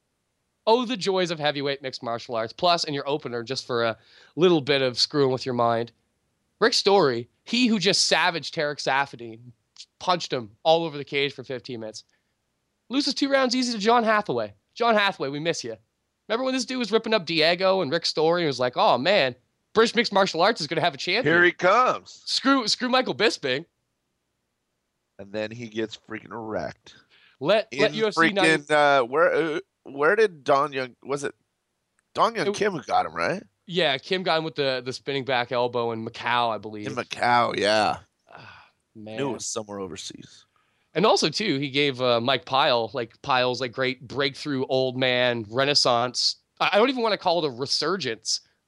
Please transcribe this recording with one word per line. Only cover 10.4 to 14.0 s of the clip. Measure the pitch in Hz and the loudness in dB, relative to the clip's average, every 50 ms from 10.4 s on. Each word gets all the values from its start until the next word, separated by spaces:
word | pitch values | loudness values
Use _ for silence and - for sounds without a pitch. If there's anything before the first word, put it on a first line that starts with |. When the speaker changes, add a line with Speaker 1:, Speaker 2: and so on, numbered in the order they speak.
| 117 101 - _ - | -6 -8 -12 _ 2
Speaker 1:
all | 165 160 165 170 | 2 4 4 2
over | 165 143 | -2 -8
the | 147 135 | -10 -10
cage | - 147 143 143 143 - | -6 -2 -2 -2 -2 -4
for | - 120 | -8 -12
fifteen | - 135 123 - - 127 113 | -10 -10 -10 -10 -10 -12 -10
minutes, | 113 110 110 - - _ _ _ _ _ _ _ _ _ _ _ _ _ _ _ _ - | -10 -12 -14 -16 -18 _ _ _ _ _ _ _ _ _ _ _ _ _ _ _ _ -6
loses | 233 277 294 294 247 | -4 -4 -2 -2 -2
two | - 294 277 | -2 0 2
rounds | 277 269 262 247 214 | 2 4 2 2 2
easy | 254 254 240 240 | 0 -2 -2 -2
to | 214 | 0
John | 190 226 233 247 | 2 4 4 4